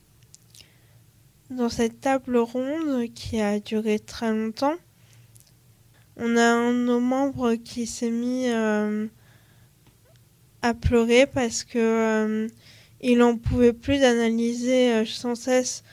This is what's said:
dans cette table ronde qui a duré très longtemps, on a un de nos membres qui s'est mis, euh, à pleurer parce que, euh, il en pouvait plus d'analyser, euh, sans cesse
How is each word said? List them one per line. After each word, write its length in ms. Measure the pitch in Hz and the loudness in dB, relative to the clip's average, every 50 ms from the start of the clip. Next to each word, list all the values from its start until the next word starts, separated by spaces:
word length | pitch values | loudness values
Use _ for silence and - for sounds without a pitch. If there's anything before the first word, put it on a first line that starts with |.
| _ _ _ _ - _ _ - _ _ - - - _ _ _ _ _ _ _ _ _ _ _ _ _ _ _ _ - | _ _ _ _ -20 _ _ -20 _ _ -20 -20 -20 _ _ _ _ _ _ _ _ _ _ _ _ _ _ _ _ -12
dans 180 | 254 254 240 233 | -6 -4 -2 -2
cette 320 | - - 233 226 233 - | 0 0 -2 -2 -2 -4
table 380 | - 277 269 269 262 254 247 240 | -2 -2 -2 -2 -2 -2 0 0
ronde 760 | 233 233 233 254 254 269 294 330 320 294 269 247 233 233 233 | 0 0 -2 -6 -4 -4 -4 -4 -2 -2 -2 -2 -4 -6 -8
qui 280 | - - - - 220 | -12 -12 -6 -4 -2
a 180 | 214 202 208 208 | 0 0 -2 -2
duré 400 | 208 - 226 214 220 226 214 214 | -4 -4 -4 -4 -2 -2 -2 -4
très 320 | 208 - - - 240 226 | -4 -8 -12 -6 -4 -2
longtemps, 460 | 220 220 220 220 220 - 269 285 311 349 _ _ _ _ _ - - - - - - - - _ _ _ _ _ _ _ _ _ _ _ _ _ _ | -2 -2 -2 -4 -4 -2 -2 -2 -2 -4 _ _ _ _ _ -20 -20 -20 -20 -20 -20 -20 -20 _ _ _ _ _ _ _ _ _ _ _ _ _ _
on 220 | - 233 233 233 233 | -6 -4 0 2 4
a 80 | 233 | 4
un 260 | 233 233 233 240 240 | 4 4 2 2 0
de 60 | 240 247 | 0 0
nos 240 | 247 247 240 240 | 0 0 0 0
membres 540 | 247 247 262 262 277 277 262 - 254 233 226 | 2 0 0 0 0 -2 -2 -2 -2 0 -2
qui 300 | 226 233 - - 247 233 | -2 -4 -10 -10 -8 -8
s'est 260 | 220 - - 240 233 | -8 -6 -6 -4 -4
mis, 360 | 233 233 240 247 254 254 254 247 | -4 -2 -2 -2 -2 -2 -2 -2
euh, 600 | 233 226 220 214 214 208 208 208 214 214 214 220 - _ _ _ - _ _ _ _ _ - _ _ _ _ _ _ _ _ _ _ _ _ _ _ _ _ _ _ - | -2 0 0 0 0 0 -2 -2 -4 -4 -6 -8 -10 _ _ _ -20 _ _ _ _ _ -20 _ _ _ _ _ _ _ _ _ _ _ _ _ _ _ _ _ _ -6
à 120 | - 240 233 | -4 -4 -4
pleurer 540 | 233 - - 247 233 226 233 240 247 269 277 | 0 -2 2 2 2 2 4 6 4 4 4
parce 380 | - 285 247 233 226 - - | 2 -2 -2 -2 -4 -6 -10
que, 120 | - - 240 | -6 -2 -2
euh, 720 | 226 226 226 226 226 220 220 220 220 214 214 220 220 226 - - - - - - - _ - - | 0 0 2 0 0 0 0 0 0 -2 -2 -4 -4 -6 -8 -14 -20 -20 -20 -20 -20 _ -18 -6
il 200 | - 254 240 240 | 0 2 4 6
en 140 | 240 240 240 226 | 6 4 4 2
pouvait 360 | 233 - - 247 247 233 233 | -2 -2 0 4 4 4 4
plus 260 | 233 - - 277 277 | 2 -2 -2 0 4
d'analyser, 960 | 269 247 233 233 233 226 226 226 233 233 240 240 240 247 254 254 247 247 233 | 4 4 4 4 2 0 0 0 0 -2 -2 -2 -2 0 2 4 4 4 4
euh, 120 | 220 220 | 2 0
sans 300 | 220 - - - 240 240 | -2 -6 -8 -6 -6 -6
cesse 480 | 233 - 262 254 254 254 247 - - - - | -6 -2 0 0 0 0 0 -6 -10 -14 -20